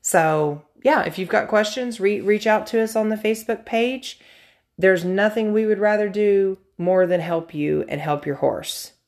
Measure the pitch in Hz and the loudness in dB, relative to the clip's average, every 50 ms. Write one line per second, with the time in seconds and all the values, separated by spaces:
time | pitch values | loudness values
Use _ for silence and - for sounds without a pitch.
0 | - - - 175 160 156 156 156 151 147 147 147 - _ _ _ - 262 311 247 | -2 2 2 4 4 4 2 2 0 0 -2 -6 -12 _ _ _ 2 2 2 2
1 | - - 156 - 190 170 - 208 - - 214 208 214 214 - 254 247 247 220 226 | 0 -2 -4 -6 -4 0 0 0 0 2 0 0 0 0 -4 -6 -6 -8 -4 0
2 | 190 202 208 - - 196 208 208 214 220 214 214 214 - - 226 226 220 220 220 | 0 0 0 0 0 -2 -2 0 2 0 0 0 0 -2 -2 -2 -2 0 -2 -2
3 | 214 214 220 214 214 214 220 220 - - 226 220 - - - 226 233 247 262 254 | 0 0 -2 -2 -2 -2 -2 -2 -4 -6 -6 -6 -6 -4 -2 0 0 0 -2 -6
4 | - - - _ _ - - - _ _ _ _ _ _ _ - 175 190 190 175 | -10 -14 -16 _ _ -20 -20 -20 _ _ _ _ _ _ _ 2 4 4 4 4
5 | 170 180 185 196 208 214 214 233 220 214 208 220 220 214 214 196 208 208 208 208 | 0 -2 0 2 0 2 0 0 -2 0 0 2 2 2 0 2 2 2 2 2
6 | 214 202 190 208 208 202 202 196 196 190 190 - _ _ _ - 170 180 185 185 | 0 -2 0 0 2 4 4 4 2 2 -2 -6 _ _ _ -4 0 2 4 4
7 | 185 170 180 175 160 175 170 165 165 - - 151 147 151 151 151 147 - - 143 | 4 4 2 0 0 -2 -4 -4 -4 -6 -6 -4 -2 0 0 -2 -2 -4 -6 -6
8 | 147 151 147 143 - - 139 - 139 139 - - - - - - - - _ _ | -2 -4 -4 -4 -4 -6 -4 0 -2 -2 -2 -2 -8 -10 -10 -10 -14 -16 _ _
9 | _ | _